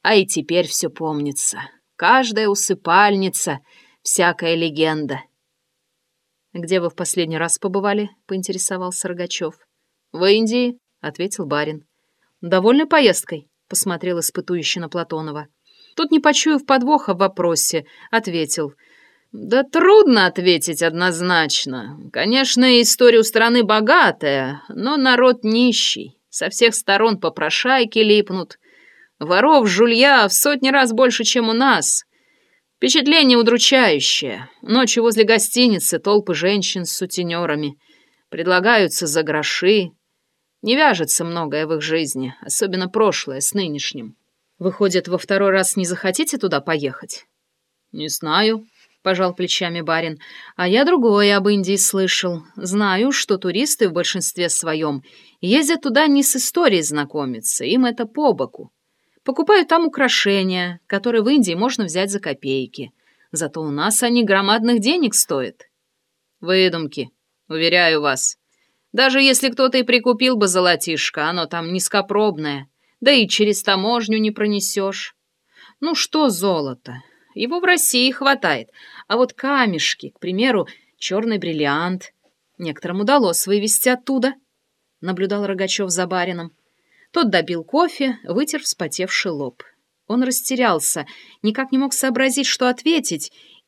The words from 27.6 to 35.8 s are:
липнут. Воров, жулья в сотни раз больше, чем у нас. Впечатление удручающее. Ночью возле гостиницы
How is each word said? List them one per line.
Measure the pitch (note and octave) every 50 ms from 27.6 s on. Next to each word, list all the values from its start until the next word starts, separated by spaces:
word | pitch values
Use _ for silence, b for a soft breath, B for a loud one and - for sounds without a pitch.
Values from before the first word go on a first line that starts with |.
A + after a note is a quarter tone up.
| - B3 C4+ C4 A#3+ G#3+ - A3+
липнут. | A3 G#3+ G#3+ G#3+ G3+ - F3+ F#3 E3+ - - b b b b b b b b b b b b _
Воров, | D3+ D#3 F3 F#3+ C4 D4+ D#4 C#4+ A3+
жулья | G#3 F3 F#3 A#3 A#3+ A#3 A3+ C4 C#4+ C#4 B3+ G#3+ F#3+
в |
сотни | - - - C#4+ D4 B3+ C4 C4+
раз | C4 C#4 C4 A#3
больше, | A3+ A3+ C4 B3 A#3 - A3+
чем | - - B3+ A3+ A3
у |
нас. | A3+ A#3 C4+ C4+ A#3 F3 - - - - - _ _ _ _ _ _ _ _ _ _ _ _ _ _
Впечатление | _ - C4 C4+ D#4+ B3+ C#4+ D#4 E4 D4 C4 B3
удручающее. | A#3 A#3 A3 A#3 A#3 - - C#4 C4 B3 G3 D#3 C#3+ - - - - D3+ C3 G#2 G2+ B2+ - _ _
Ночью | - - G#3+ B3 B3+ A3 - A#3+
возле | A3+ A#3 G#3+ G#3+ A3
гостиницы | G3+ A3+ A3+ A3+ - - B3 B3 A#3+ G#3 F3